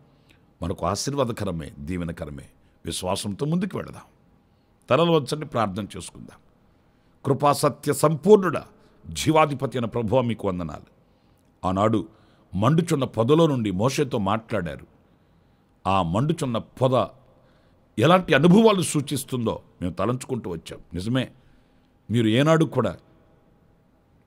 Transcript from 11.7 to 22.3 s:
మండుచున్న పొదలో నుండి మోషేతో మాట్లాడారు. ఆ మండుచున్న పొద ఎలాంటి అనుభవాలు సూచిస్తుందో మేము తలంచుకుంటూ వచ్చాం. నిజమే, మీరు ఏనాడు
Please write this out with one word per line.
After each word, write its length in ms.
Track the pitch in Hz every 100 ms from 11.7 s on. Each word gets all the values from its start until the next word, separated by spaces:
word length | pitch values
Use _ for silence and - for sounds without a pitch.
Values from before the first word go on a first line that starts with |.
| 95 110 110 82 _ _ _ _ 92
మండుచున్న 480 | 117 160 170 147
పొదలో 440 | 123 107 117 160 165
నుండి 240 | 127 104
మోషేతో 460 | 92 127 143 127 123
మాట్లాడారు. 720 | 95 113 - 104 82 67 - _ _ _ _ _ _ _ _ _ 92
ఆ 140 | 98
మండుచున్న 560 | 85 95 151 170 135 110
పొద 480 | - - 127 127 98 - _ _ _ _ _ _ _ -
ఎలాంటి 340 | 147 185 175
అనుభవాలు 480 | 139 175 208 226 196
సూచిస్తుందో 800 | 147 151 143 143 - 127 110 82 - -
మేము 120 | 85
తలంచుకుంటూ 560 | 82 104 131 - 127 98
వచ్చాం. 300 | 82 - - -
నిజమే, 360 | 85 104 131 107 - _ _ _ _ _ _ -
మీరు 160 | 117
ఏనాడు 380 | 110